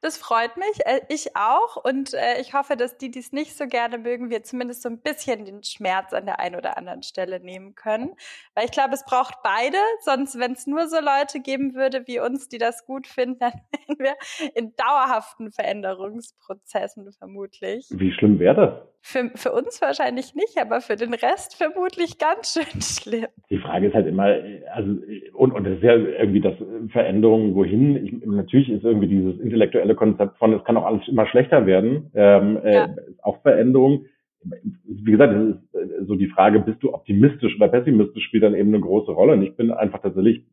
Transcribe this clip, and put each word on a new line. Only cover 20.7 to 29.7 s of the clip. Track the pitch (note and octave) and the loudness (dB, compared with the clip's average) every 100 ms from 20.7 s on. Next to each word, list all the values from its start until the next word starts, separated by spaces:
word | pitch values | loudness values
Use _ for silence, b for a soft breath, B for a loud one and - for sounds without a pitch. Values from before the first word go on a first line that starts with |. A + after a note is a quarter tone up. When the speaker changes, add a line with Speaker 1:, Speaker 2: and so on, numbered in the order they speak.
| A3+ | -4
Speaker 1:
für | - G#3+ | -4 -6
den | A#3 | -4
Rest | A#3 A#3+ F#4+ - - | -2 -2 -2 -6 -6
vermutlich | D#4+ F#4 F#4 - E4 - | -4 -2 -6 -4 -6 -2
ganz | D4+ G4 A4 | -2 -2 -4
schön | - D4 - | -6 -6 -6
<laughs> | |
schlimm. | - - - A3+ A3+ _ _ | -8 -8 -6 -6 -6 _ _
Speaker 2:
Die | F#2+ | -6
Frage | - F2+ G2+ | -4 0 2
ist | |
halt | A2 E2+ | 2 0
immer, | F2+ G2+ G2+ G2+ F#2+ D2 | 2 2 2 -2 -16 -14
also, | G#2 G2+ G2+ - G#2+ - | -8 -6 -6 -8 -16 -16
und, | - B2+ | 2 2
und | G#2 | 2
das | F#2+ F#2 | -4 2
ist | |
ja | A2 A#2 | 6 6
irgendwie | G#2+ - G#2+ G2 | 4 -2 2 2
das, | G2 - | 2 -2
äh, | G#2+ A2+ A2+ | -10 -12 -6
Veränderung | A#2 - F#2+ A2 A2+ G#2+ F#2+ | -2 0 4 6 6 4 2
wohin? | F2+ G2+ C#3+ C#3+ - | 2 4 4 2 -2
Ich, | - A2 | -10 -4
natürlich | G2+ F#2 C3 C3 | -4 2 2 2
ist | G#2+ | 0
irgendwie | A2 G#2+ F#2 | 2 2 2
dieses | G2 F#2 F2+ | 2 0 -2
intellektuelle | A#2 A2+ G#2 | -2 2 4